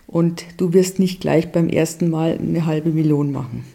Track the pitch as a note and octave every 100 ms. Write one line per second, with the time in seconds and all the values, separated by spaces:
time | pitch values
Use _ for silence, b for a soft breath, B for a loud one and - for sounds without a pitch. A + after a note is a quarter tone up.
0 | - E3+ E3+ E3+ - - F3+ F#3 F#3 F#3+
1 | F#3 - D3+ D#3 E3+ E3+ E3 - D#3+ -
2 | E3+ D#3+ E3 - - E3 D#3+ D#3 E3 D#3+
3 | D#3 C#3+ C#3+ C3+ B2+ A#2+ -